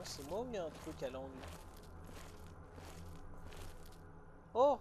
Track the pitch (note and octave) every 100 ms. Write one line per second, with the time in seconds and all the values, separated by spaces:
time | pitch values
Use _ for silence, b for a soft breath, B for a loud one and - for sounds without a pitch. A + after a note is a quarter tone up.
0 | F#3 - C#3+ G3 B3+ G#3 D#3+ - D#3+ D#3
1 | C3+ C3 C3+ C3 - - - - - -
2 | - - - - - - - - - -
3 | - - - - - - - - - -
4 | - - - - - A3 C#4+ A#3+